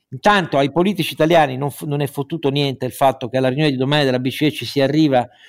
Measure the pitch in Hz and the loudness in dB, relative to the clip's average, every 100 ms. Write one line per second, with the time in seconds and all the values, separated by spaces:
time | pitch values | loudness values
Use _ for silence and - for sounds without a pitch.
0 | _ 131 208 202 165 143 139 165 185 185 | _ -8 -2 0 0 0 0 0 0 -2
1 | 156 139 156 170 143 127 143 - 160 143 | -6 0 2 4 2 0 -6 -6 -6 -4
2 | 143 - 135 165 139 143 139 123 127 - | -4 -6 -8 -2 -2 0 -2 -4 -8 0
3 | 135 131 120 131 131 135 151 131 131 151 | 0 0 -4 0 0 2 0 0 0 2
4 | 139 127 131 - 151 147 117 143 135 151 | 2 0 -2 0 -2 -2 -4 0 2 4
5 | 156 127 113 _ | 4 4 0 _